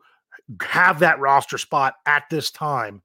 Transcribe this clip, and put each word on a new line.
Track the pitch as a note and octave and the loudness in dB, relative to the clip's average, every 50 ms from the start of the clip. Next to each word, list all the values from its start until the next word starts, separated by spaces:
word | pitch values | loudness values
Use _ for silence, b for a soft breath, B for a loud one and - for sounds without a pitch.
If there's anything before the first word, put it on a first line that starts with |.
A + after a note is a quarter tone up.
| b b b b b b b b b - A2+ F2+ | b b b b b b b b b -18 -12 -12
have | - - - D#3+ F3+ F#3 F#3 D3 | -8 -4 0 2 2 2 2 2
that | F3 E3 D#3 C3 | 2 2 2 2
roster | C3+ C#3 C#3 C#3 - - - | 2 2 2 2 2 0 -8
spot | - - - - C#3+ C3+ C3 - _ - | -10 -8 -4 -2 0 0 0 -4 _ -2
at | D3 D3 C#3+ - - | 0 0 0 0 -4
this | E3 D3+ - - | -6 -6 -6 -6
time. | - - D#3+ D3+ C#3+ B2+ A2+ G#2 G2+ G2 | -8 -6 -6 -4 -4 -4 -6 -6 -10 -16